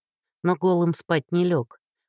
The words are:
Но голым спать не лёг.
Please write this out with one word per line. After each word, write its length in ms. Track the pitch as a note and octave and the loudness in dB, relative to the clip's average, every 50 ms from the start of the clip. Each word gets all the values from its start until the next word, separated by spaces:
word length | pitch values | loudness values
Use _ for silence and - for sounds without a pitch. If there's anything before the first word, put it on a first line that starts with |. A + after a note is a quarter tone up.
| _ _ _ _ _ _ _ _ | _ _ _ _ _ _ _ _
Но 140 | - F3 F3+ | -2 -2 -2
голым 400 | D3+ F3+ F#3 F#3 F3 F3 E3+ E3 | 0 2 2 2 2 2 0 0
спать 300 | - - - E3+ D#3 - - | -4 -2 -2 -2 -2 -2 -2
не 140 | F3 F3 F3 | -2 0 0
лёг. 320 | F3+ F3 C#3+ A#2 - - - _ _ _ _ _ | 2 0 -2 -2 -4 -12 -20 _ _ _ _ _